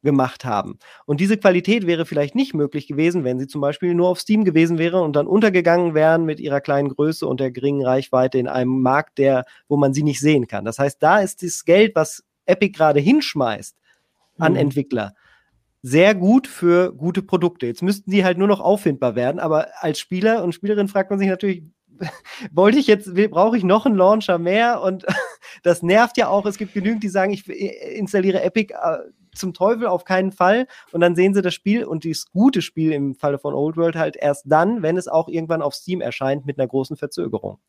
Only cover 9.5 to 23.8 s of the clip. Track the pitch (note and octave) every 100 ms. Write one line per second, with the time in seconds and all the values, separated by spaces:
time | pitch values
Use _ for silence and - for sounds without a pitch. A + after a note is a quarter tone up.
9.5 | _ _ D3 C#3 C3+ D3+ C3 D3 D3+ A#2
10.5 | G2+ G#2 A2+ C#3 - D3+ G#3 F#3+ - F3+
11.5 | - - F3+ A3 F3 D#3 - _ _ -
12.5 | F#3 G3+ - D#3 C#3+ D3 D4+ C#4 D3+ B2
13.5 | G#2 G2+ _ _ _ _ _ _ _ D#3+
14.5 | F3+ D3 C3+ C3+ B2 G2+ _ _ _ _
15.5 | _ _ _ B2+ C#3+ F#3+ G#3 F3+ B3+ -
16.5 | - F3 F3 F3+ D3+ D#3+ F#3 G3 F#3 F3
17.5 | F3 A#2+ A#2 F3+ G3+ G3 G3 F#3 F3 G3
18.5 | G3+ - G3+ F3 C3+ B2+ A2+ B2 F3 D#3+
19.5 | D3+ - - E3 D3 - F#3 G#3+ A3+ F3
20.5 | E3 G3+ G#3 G3 G3 F#3+ G3 G3 F#3 G3+
21.5 | F3+ D#3 _ _ _ E3+ - - - A#3+
22.5 | D3+ G3+ C4 C4+ G#3 G3+ F3 G#3+ E3 G#3+
23.5 | A#3 F3+ G#3